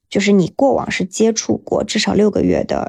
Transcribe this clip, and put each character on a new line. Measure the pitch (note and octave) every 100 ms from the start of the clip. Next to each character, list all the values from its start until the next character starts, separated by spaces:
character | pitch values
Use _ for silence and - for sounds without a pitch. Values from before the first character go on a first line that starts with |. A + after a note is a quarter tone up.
| _
就 | -
是 | G3+
你 | G3+ - -
过 | C4+
往 | E3+ -
是 | -
接 | F#3+ - A3+
触 | A3 - -
过 | - -
至 | - A3
少 | G3+
六 | F#3 G#3
个 | -
月 | F2+ -
的 | - -